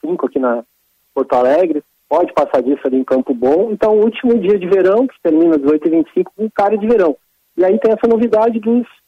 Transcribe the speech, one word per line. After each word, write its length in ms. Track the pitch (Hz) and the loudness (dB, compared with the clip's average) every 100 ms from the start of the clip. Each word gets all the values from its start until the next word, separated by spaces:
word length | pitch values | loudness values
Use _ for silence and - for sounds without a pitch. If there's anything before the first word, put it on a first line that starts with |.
cinco 220 | 151 175 123 | -8 -4 -4
aqui 140 | 143 | -2
na 240 | 127 117 113 _ _ _ _ | -2 -4 -8 _ _ _ _
Porto 180 | - 135 | -6 -2
Alegre, 460 | 131 127 151 180 147 - _ - | 0 2 2 0 -2 -8 _ -4
pode 240 | 151 175 | -2 -2
passar 280 | - 143 139 | -2 -2 -2
disso 200 | 123 143 | -2 -2
ali 120 | 139 131 | -2 -2
em 60 | |
Campo 280 | 131 131 127 | 0 -2 -2
Bom. 380 | 123 127 160 220 | -2 0 0 0
Então 260 | 208 220 214 | -2 0 2
o 60 | |
último 340 | 220 220 247 233 | 0 0 0 0
dia 220 | 185 208 | 2 0
de 80 | 175 | 0
verão, 400 | 190 185 208 262 | 2 2 2 -2
que 80 | - | -4
termina 320 | 170 156 170 | -2 2 2
às 80 | 156 | 2
dezoito 240 | 139 151 160 | 0 0 0
e 40 | |
vinte 160 | 165 151 | -2 -2
e 40 | |
cinco, 180 | - 185 - | -4 -4 -6
com 140 | 220 | -8
cara 260 | - 202 214 | -2 -2 0
de 120 | 214 | 0
verão. 280 | 233 175 135 _ _ _ - | 0 0 -2 _ _ _ -2
E 80 | |
aí 140 | 185 220 | 0 2
tem 140 | 220 | 0
essa 160 | 214 233 | 0 0
novidade 500 | 226 233 214 226 226 | 0 0 0 0 -2
dos, 280 | 214 240 233 _ | -2 -2 -2 _